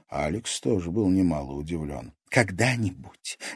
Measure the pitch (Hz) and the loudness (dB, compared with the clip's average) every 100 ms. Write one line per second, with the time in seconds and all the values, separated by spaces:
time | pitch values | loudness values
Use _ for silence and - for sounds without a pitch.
0 | - 71 76 104 - - 135 101 85 104 | -8 -2 -2 -2 -4 -4 0 0 0 2
1 | 92 95 90 76 67 69 78 82 76 65 | 4 6 4 2 -4 -8 -6 -4 -6 -8
2 | 58 _ - 127 104 92 123 120 101 - | -12 _ 0 2 2 2 0 2 -2 -4
3 | - - - - - | -16 -14 -12 -10 -8